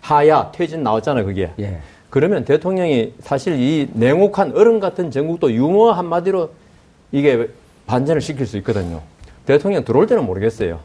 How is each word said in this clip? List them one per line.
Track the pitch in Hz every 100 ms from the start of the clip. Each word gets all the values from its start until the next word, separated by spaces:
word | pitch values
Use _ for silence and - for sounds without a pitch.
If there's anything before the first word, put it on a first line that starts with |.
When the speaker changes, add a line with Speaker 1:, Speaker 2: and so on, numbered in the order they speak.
Speaker 1:
하야, | - 147 147 147 104
퇴진 | - 170 160
나왔잖아요, | 127 110 110 135
그게. | 98 98 90 -
Speaker 2:
예. | 101 87 76 - _
Speaker 1:
그러면 | 135 160 196
대통령이 | 117 151 180 190 175 131 110 -
사실 | - 139 160 151
이 | 127 156 139
냉혹한 | 113 117 151 202 202 180
얼음 | 123 220 226
같은 | 190 175 175
전국도 | 135 156 170 151
유머 | 113 139 196 226
한마디로 | 185 175 170 175 190 160 - _ _ _ _ _
이게 | 139 143 123 117 - _ _ -
반전을 | 123 139 156
시킬 | - 143 120
수 | 101
있거든요. | 98 104 87 82 - _ - - -
대통령 | 139 190 190
들어올 | 123 120 220
때는 | 240 123
모르겠어요. | 92 107 113 95 82